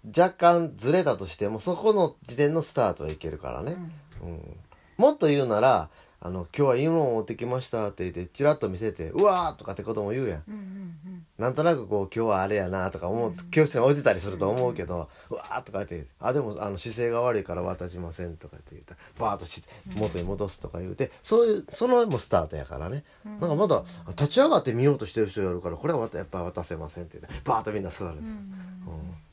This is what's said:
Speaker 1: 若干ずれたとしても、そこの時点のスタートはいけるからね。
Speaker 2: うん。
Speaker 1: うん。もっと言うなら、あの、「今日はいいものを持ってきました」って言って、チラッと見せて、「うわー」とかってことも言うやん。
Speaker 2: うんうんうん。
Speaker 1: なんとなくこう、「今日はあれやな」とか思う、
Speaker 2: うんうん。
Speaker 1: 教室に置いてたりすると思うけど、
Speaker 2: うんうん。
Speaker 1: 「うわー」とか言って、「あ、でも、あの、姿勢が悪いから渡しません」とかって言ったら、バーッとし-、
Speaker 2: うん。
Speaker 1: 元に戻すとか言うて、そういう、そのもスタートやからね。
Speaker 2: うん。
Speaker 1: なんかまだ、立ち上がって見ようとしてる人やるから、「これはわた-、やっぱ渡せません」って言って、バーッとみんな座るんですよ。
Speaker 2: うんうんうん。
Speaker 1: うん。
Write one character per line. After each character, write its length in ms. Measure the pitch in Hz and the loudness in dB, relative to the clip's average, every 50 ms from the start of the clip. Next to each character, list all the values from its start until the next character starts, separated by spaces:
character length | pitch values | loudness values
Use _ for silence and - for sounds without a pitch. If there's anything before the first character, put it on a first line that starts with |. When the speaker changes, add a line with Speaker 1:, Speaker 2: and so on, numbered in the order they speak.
| _ 110 104 | _ -2 4
Speaker 1:
若 160 | 156 175 185 | 4 4 4
干 420 | 175 _ 170 170 175 170 170 156 - | 4 _ 6 8 8 8 4 0 -6
ず 160 | 98 107 127 | -4 0 4
れ 120 | 156 185 180 | 4 4 4
た 140 | 151 117 | 4 0
と 80 | 90 98 | 0 -2
し 80 | 87 - | -10 -6
て 100 | - 104 | -2 -2
も、 120 | 101 110 110 | -2 -2 -2
そ 160 | - 180 180 | -2 -4 -4
こ 180 | 170 - 220 214 | 2 4 4 6
の 220 | 202 180 151 - _ - | 6 4 2 0 _ -18
時 100 | - 120 | -12 0
点 160 | 143 147 147 156 | 2 4 4 4
の 80 | 165 | 2
ス 120 | 147 - - | -2 -2 0
タ 180 | - 120 98 | 2 2 2
ー 20 | 87 | 2
ト 100 | - 73 | 0 -4
は 60 | 78 | -6
い 60 | 78 | -6
け 140 | 76 - 80 | -6 -6 -8
る 80 | 78 | -8
か 120 | 73 73 65 | -6 -8 -8
ら 140 | 58 67 - | -8 -6 -6
ね。 120 | 131 175 185 175 160 165 147 143 156 - - - | -6 -6 -8 -10 -12 -14 -16 -20 -18 -16 -14 -12
Speaker 2:
う 20 | |
ん。 40 | 87 | -10
Speaker 1:
う 40 | 85 | -10
ん。 240 | 80 78 - - - - _ - _ _ _ _ | -10 -12 -14 -16 -18 -20 _ -20 _ _ _ _
も 160 | - 214 285 302 | 6 6 6 8
っ 40 | |
と 100 | 294 - | 6 4
言 160 | 151 143 143 135 | 4 6 4 4
う 40 | |
な 140 | 123 107 104 | 4 4 6
ら、 280 | 117 135 123 92 80 76 _ - - _ _ _ - | 6 6 6 6 2 -2 _ -20 -20 _ _ _ -8
あ 60 | 85 | -6
の、 160 | 92 92 85 - - | -6 -6 -8 -6 0
「今 120 | - 143 | 2 4
日 20 | 135 | 4
は 60 | 123 | 4
い 60 | 120 143 | 4 4
い 40 | |
も 60 | 160 165 | 2 4
の 40 | 170 151 131 | 4 2 2
を 40 | 117 | 2
持 60 | 113 107 | 0 -2
っ 20 | |
て 100 | - 117 | -4 -6
き 120 | - 120 | -6 -4
ま 140 | 120 123 127 | -4 -4 -4
し 100 | 127 - | -4 -4
た」 160 | - 113 107 101 | -4 -2 -2 -2
っ 40 | 95 | -4
て 100 | - 90 | -4 -6
言 80 | 92 | -6
っ 160 | 78 87 90 | -4 -6 -10
て、 40 | - | -10
チ 120 | _ - 143 | _ 2 2
ラ 120 | 147 151 | 2 2
ッ 40 | 147 | 2
と 100 | - 104 | 0 -4
見 80 | 92 | -4
せ 140 | 90 113 110 | -2 -4 -6
て、 180 | 95 - 82 80 82 | -4 -4 -8 -4 0
「う 60 | - 196 | 4 4
わ 300 | 208 185 180 170 160 151 | 4 4 4 0 -2 -4
ー」 0 | |
と 80 | - - | -6 -10
か 60 | - | -10
っ 40 | 101 | -10
て 60 | - | -8
こ 140 | 98 104 113 | -6 -6 -4
と 80 | 110 104 | -4 -2
も 80 | 101 | -2
言 140 | 113 131 135 | -2 -2 -2
う 20 | 113 | -4
や 80 | 87 | -4
ん。 60 | 76 78 | -6 -8
Speaker 2:
う 40 | - | -12
ん 20 | 214 | -12
う 40 | |
ん 40 | 208 | -12
う 480 | 196 190 190 196 190 175 170 151 151 185 | -12 -12 -12 -12 -12 -12 -14 -14 -14 -14
ん。 160 | 185 180 165 _ _ - | -16 -16 -16 _ _ -4
Speaker 1:
な 100 | 113 127 | -4 -2
ん 60 | 131 | 0
と 80 | 143 151 | 2 2
な 100 | 170 165 | 2 2
く 140 | 135 113 | 2 -2
こ 160 | 95 104 104 98 | -2 -2 -2 -2
う、 60 | 92 - | -2 -2
「今 100 | 113 113 | -2 0
日 40 | 113 | 2
は 120 | 104 95 95 | 2 2 2
あ 40 | |
れ 100 | 98 104 | 2 0
や 120 | 104 95 90 | 0 0 0
な」 220 | 92 95 92 95 - | -2 -2 -2 -2 -4
と 60 | 82 | -4
か 80 | 87 87 | -4 -4
思 200 | 104 117 117 110 | -2 0 -2 -2
う、 20 | |
Speaker 2:
う 20 | 85 | -4
ん 0 | |
う 60 | - | -8
ん。 80 | - - | -10 0
Speaker 1:
教 160 | - 156 156 | 4 4 4
室 80 | 147 - | 4 4
に 80 | 127 | 2
置 120 | 117 135 143 | 4 4 4
い 20 | |
て 80 | 147 131 | 4 4
た 100 | 127 101 | 2 2
り 60 | 90 | 2
す 80 | 82 101 | -2 -6
る 80 | 95 | -4
と 100 | 85 98 | -2 0
思 220 | 98 110 127 127 123 | 0 2 0 0 -2
う 60 | 117 | -2
け 100 | - 90 | -4 -6
ど、 80 | 82 90 | -6 -6
Speaker 2:
う 40 | |
ん 40 | 85 | -6
う 20 | 80 | -8
ん。 40 | - - - - - | -10 -14 -20 -12 -10
Speaker 1:
「う 20 | 113 | -10
わ 80 | - - | -10 -8
ー」 180 | - - 117 131 | -8 -8 -8 -8
と 60 | - | -6
か 120 | 104 98 101 | -8 -8 -8
言 40 | |
っ 20 | - | -6
て、 160 | 87 82 73 - _ _ | -10 -12 -12 -14 _ _
「あ、 100 | - 110 | -2 0
で 80 | 131 147 | 0 0
も、 180 | 135 110 104 73 | -2 -2 -6 -6
あ 100 | 101 101 | -6 -6
の、 80 | 98 | -6
姿 240 | 95 - 120 107 113 | -6 -8 -10 -4 -2
勢 80 | 120 120 | -2 0
が 120 | 117 117 | 0 2
悪 180 | 120 123 117 107 | 2 2 2 0
い 40 | 95 | -2
か 120 | - 87 | -2 -4
ら 80 | 87 90 | -4 -2
渡 260 | 90 92 - 90 87 | -4 -4 -6 -8 -10
し 80 | 85 | -8
ま 160 | 90 87 82 80 | -8 -10 -10 -8
せ 120 | - 90 | -8 -8
ん」 120 | 85 80 | -8 -8
と 120 | 78 - 73 | -12 -16 -20
か 80 | - | -20
っ 20 | - | -20
て 140 | - - - | -20 -20 -20
言 80 | - | -20
っ 20 | - | -20
た 100 | - 85 | -20 -20
ら、 60 | _ - - _ | _ -20 -20 _
バ 140 | - 113 110 | -4 -2 -2
ー 40 | 101 | -2
ッ 20 | - | -4
と 60 | - | -6
し-、 180 | - - - - - - - - - | -10 -10 -10 -12 -16 -20 -20 -16 -10
Speaker 2:
う 60 | 92 | -4
ん。 40 | 104 | -2
Speaker 1:
元 200 | 107 101 82 90 | -2 -2 -2 -4
に 40 | 85 | -4
戻 240 | 87 101 95 104 | -4 -2 -4 -4
す 120 | 95 - - | -6 -6 -10
と 100 | - - | -14 -10
か 100 | - 85 | -10 -8
言 120 | 92 92 | -8 -8
う 40 | 95 | -4
て、 160 | - 135 - - - - | -4 -4 -6 -6 -16 -2
そ 200 | - 220 226 240 | 2 6 6 6
う 40 | |
い 100 | 226 214 | 6 4
う、 80 | 196 - - | 0 -2 -6
そ 180 | - - 226 | -4 0 2
の 180 | 254 254 240 233 | 4 6 4 4
も 140 | 214 151 110 | 4 0 -2
ス 100 | - - | 0 2
タ 140 | - 90 80 | 2 2 2
ー 40 | |
ト 80 | 78 - | 0 -6
や 100 | 76 71 | -10 -8
か 120 | - 71 | -8 -8
ら 120 | 67 78 87 | -8 -6 -6
ね。 140 | 120 143 - _ _ _ _ | -8 -8 -10 _ _ _ _
Speaker 2:
う 40 | 208 | -16
ん。 100 | 214 208 | -8 -6
Speaker 1:
な 80 | 170 | -2
ん 20 | 175 | 0
か 60 | 151 | 2
ま 120 | 156 208 | 2 4
だ、 160 | 190 151 110 - - - - - - | 4 4 2 2 -4 -16 -16 -14 -12
立 180 | - - 143 | -2 -2 0
ち 80 | 147 - | 2 6
上 140 | 240 277 320 | 6 6 8
が 80 | 311 | 6
っ 60 | 185 - | 4 4
て 100 | 135 113 | 2 0
見 100 | 117 127 | 4 4
よ 100 | 143 143 | 4 4
う 40 | - | 4
と 80 | 110 | -2
し 60 | 104 - | -4 0
て 80 | 113 | 0
る 60 | 107 | 0
人 140 | 98 95 107 | 0 0 -2
や 80 | 98 92 | 0 0
る 100 | 90 90 | -2 -2
か 100 | 87 87 | -4 -6
ら、 40 | 85 | -6
「こ 100 | 82 - | -4 -2
れ 60 | - 170 | -2 -2
は 60 | 135 | 0
わ 60 | 113 | -2
た-、 120 | 110 - 85 | -4 -6 -8
や 40 | 92 | -8
っ 40 | |
ぱ 160 | - - 92 87 | -6 -6 -6 -6
渡 200 | 87 - - 87 | -4 -6 -6 -6
せ 120 | - 87 | -6 -8
ま 120 | 80 82 | -8 -8
せ 140 | 78 - 90 | -10 -10 -12
ん」 40 | 87 | -12
っ 20 | |
て 100 | 82 - - | -12 -14 -18
言 80 | - | -16
っ 60 | - - | -12 -12
て、 80 | - - | -10 -4
バ 100 | 143 147 | -2 -2
ー 60 | 110 | -2
ッ 20 | 107 | -2
と 80 | 110 | -2
み 80 | 107 104 | -4 -4
ん 40 | 95 | -6
な 60 | 92 | -6
座 160 | 87 - 101 87 | -6 -6 -8 -8
る 40 | 82 | -8
ん 40 | |
で 60 | 76 - | -8 -10
す 20 | |
よ。 60 | 220 220 | -12 -12
Speaker 2:
う 20 | |
ん 20 | |
う 540 | 208 202 - - 190 185 180 185 185 180 180 | -12 -12 -14 -14 -14 -14 -16 -16 -14 -12 -12
ん 20 | 82 | -10
う 40 | |
ん。 20 | 78 | -10
Speaker 1:
う 40 | 78 | -10
ん。 100 | 90 87 78 - - | -12 -12 -14 -18 -20